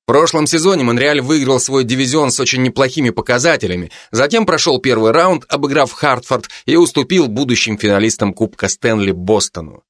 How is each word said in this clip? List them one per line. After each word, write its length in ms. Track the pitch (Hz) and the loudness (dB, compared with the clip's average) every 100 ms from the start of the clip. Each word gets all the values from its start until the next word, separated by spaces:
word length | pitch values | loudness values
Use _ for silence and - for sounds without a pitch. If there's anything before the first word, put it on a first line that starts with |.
В 100 | - | 2
прошлом 360 | 131 160 160 151 | 2 2 0 0
сезоне 380 | 165 170 185 | 0 0 0
Монреаль 360 | 123 120 139 147 | 0 0 0 0
выиграл 400 | 127 156 131 127 | 0 0 2 0
свой 240 | - 135 | 0 -2
дивизион 460 | 123 131 131 151 143 | 0 -2 0 0 0
с 100 | - | 0
очень 220 | 123 127 | -2 0
неплохими 480 | 127 123 135 143 127 | -2 0 -2 0 -2
показателями, 800 | 113 110 120 151 156 98 90 87 - - | -2 -2 0 2 0 -2 -6 -8 -14 -8
затем 360 | 110 143 226 220 | -2 0 0 0
прошел 340 | 160 170 127 | 0 0 0
первый 300 | 131 113 110 | 0 2 2
раунд, 340 | 143 180 165 - | 4 2 0 -2
обыграв 420 | 147 143 139 131 | -4 0 0 0
Хартфорд, 560 | - 151 123 - 123 - - | 0 -2 -2 -2 -4 -4 -14
и 120 | - 160 | 0 2
уступил 520 | 170 - 131 185 143 | 4 0 0 0 0
будущим 480 | 107 139 117 - 104 | -2 -2 0 -2 -2
финалистам 560 | 107 101 110 - 104 | 0 2 2 0 -4
Кубка 360 | 90 110 - 98 | -2 -6 -4 -6
Стэнли 420 | - 123 110 98 | -2 -2 0 0
Бостону. 720 | 90 90 107 - 90 78 - _ | -2 0 0 0 -8 -14 -18 _